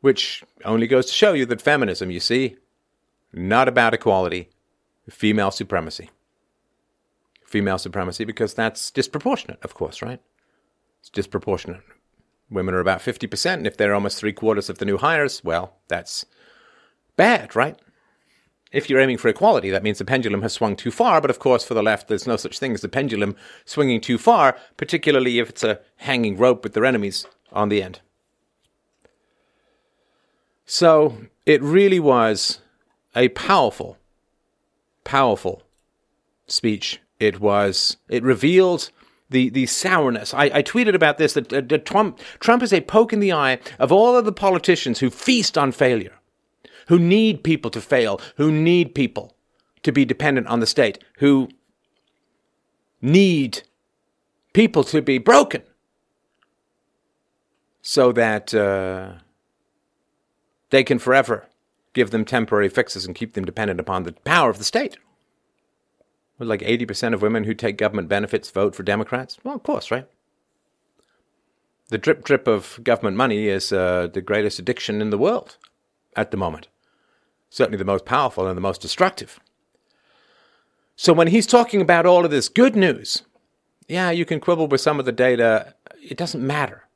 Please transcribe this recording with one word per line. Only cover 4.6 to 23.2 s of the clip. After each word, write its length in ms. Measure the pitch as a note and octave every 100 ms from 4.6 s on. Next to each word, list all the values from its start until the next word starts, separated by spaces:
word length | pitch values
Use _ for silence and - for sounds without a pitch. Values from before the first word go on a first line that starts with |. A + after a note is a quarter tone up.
| _ _ _ _ -
female 440 | - G#2+ G#2+ G2
supremacy. 580 | - G2 F#2+ D#2+ - F2 _ _ _ _ _ _ _ _ _ _ _ _ _ _
Female 320 | G#2 G2+ F#2+
supremacy, 480 | G2 F#2+ F2+ F2 A2
because 300 | A#2 A2 -
that's 340 | A2 A2 -
disproportionate, 680 | - B2+ D3+ B3 C4+ - -
of 140 | - -
course, 260 | D#2+ -
right? 180 | - B2 _ _ _ _ _ _ _ _
It's 100 | _
disproportionate. 720 | - G2 G2+ - F#2 - F2+ _ _ _ _ _ _ _
Women 240 | G2+ F#2
are 60 | F#2
about 240 | F2+ F#2+
fifty 240 | - - A2
percent, 320 | - - F3+
and 80 | A2
if 100 | -
they're 160 | G#2
almost 240 | G#2 G2+ -
three 160 | G#2+
quarters 340 | G2+ A2 G#2 G2
of 120 | F#2
the 60 | G2
new 120 | G2
hires, 460 | D3+ D#3+ C#3+ -
well, 340 | - E2 F#2 _ _
that's 380 | F2 - - - _ _ _ _ _ _ _ _ -
bad, 400 | G#3 A#3+ - A2
right? 240 | C#3 - _ _ _ _ _ _ _ _ _
If 160 | C3+ -
you're 120 | C3
aiming 180 | C3+ A#2
for 120 | A#2
equality, 420 | - G3+ D#3+ F#2+
that 100 | F#2+
means 160 | G#2 G#2
the 80 | F#2+
pendulum 380 | C3 A#2 G#2
has 100 | G#2+
swung 220 | - A2 G2
too 160 | A#2+
far, 300 | - A#3 E3
but 100 | C#3+
of 80 | B2
course, 240 | C3+ A#2+
for 100 | -
the 80 | A2+
left, 260 | G#2+ G#2 -
there's 200 | G#2 -
no 100 | A2
such 220 | - -
thing 140 | C3+
as 80 | G#2+
the 60 | F#2+
pendulum 480 | C3+ C#3 A2